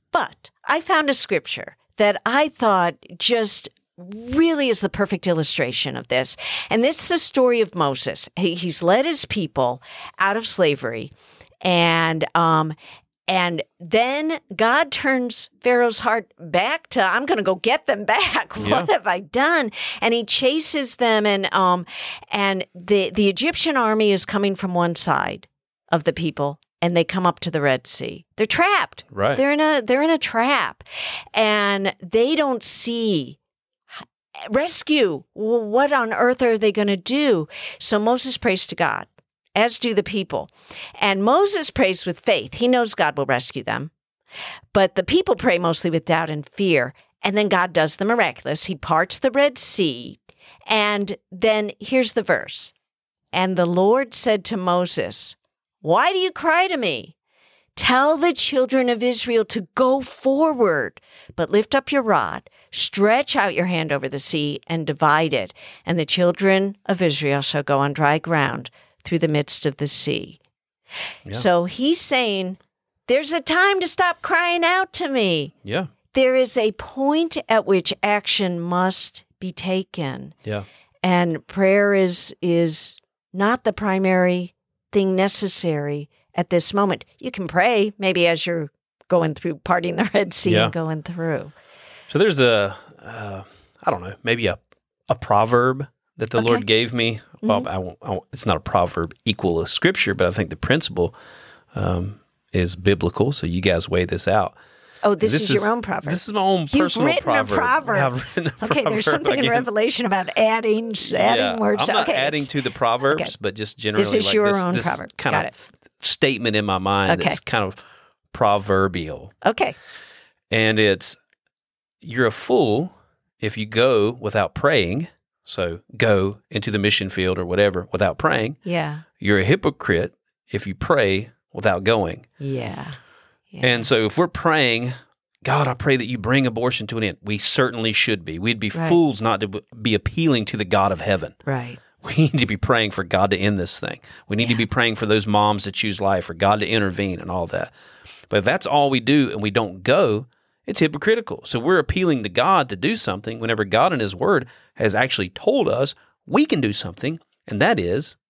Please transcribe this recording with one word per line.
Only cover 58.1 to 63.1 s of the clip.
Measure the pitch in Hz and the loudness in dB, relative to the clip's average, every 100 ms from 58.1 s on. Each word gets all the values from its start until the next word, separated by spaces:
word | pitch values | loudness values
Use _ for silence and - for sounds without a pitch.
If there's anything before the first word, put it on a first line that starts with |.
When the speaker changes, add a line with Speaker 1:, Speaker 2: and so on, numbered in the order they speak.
| 320 | 2
Speaker 1:
the | 349 | 0
children | 269 - 277 254 262 247 | 0 0 0 2 2 2
of | 226 | 0
Israel | 247 240 240 226 208 | 0 0 0 0 0
to | 226 175 - | -4 -4 0
go | 254 269 | 2 2
forward, | 247 - 262 277 320 254 208 151 104 - _ - - - | -2 -4 0 2 2 2 2 2 -2 -8 _ -20 -12 -6
but | 151 | 0
lift | 202 220 | 0 2
up | 269 - | -2 0
your | 277 | 0
rod, | 220 165 92 - - _ _ | 2 2 0 -4 -12 _ _
stretch | - - 196 208 | -4 -4 2 2